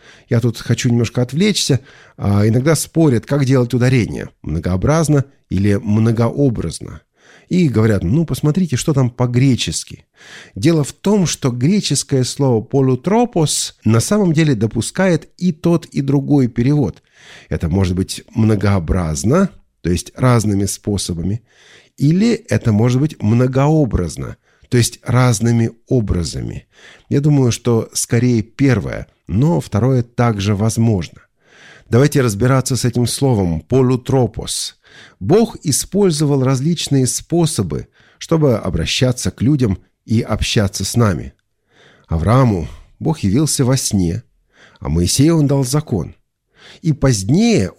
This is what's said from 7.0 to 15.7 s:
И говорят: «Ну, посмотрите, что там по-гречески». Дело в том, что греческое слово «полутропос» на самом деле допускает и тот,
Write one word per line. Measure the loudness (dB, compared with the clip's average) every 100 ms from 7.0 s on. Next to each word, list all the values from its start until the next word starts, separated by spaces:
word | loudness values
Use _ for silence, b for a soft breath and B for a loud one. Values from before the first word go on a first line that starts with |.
| _ b b b b
И | 0 2
говорят: | 2 2 2
«Ну, | 0 0 0
посмотрите, | -2 0 0 0 -2
что | -2
там | 0 0
по-гречески». | 0 -2 2 2 2 -2 -8 -10 -18 _ B B B B -2
Дело | 0 0 -2
в |
том, | -4 0 0 0
что | -2 -4
греческое | -2 0 0 0 -4 -2 -2
слово | -2 -2 0 0
«полутропос» | 0 0 0 0 0 0 0 0 -2 -2 -8 -4
на | 0 2
самом | 2 0 2
деле | 2 2 0
допускает | -2 -2 -6 -2 0 0 -4 -6
и | -4
тот, | -2 0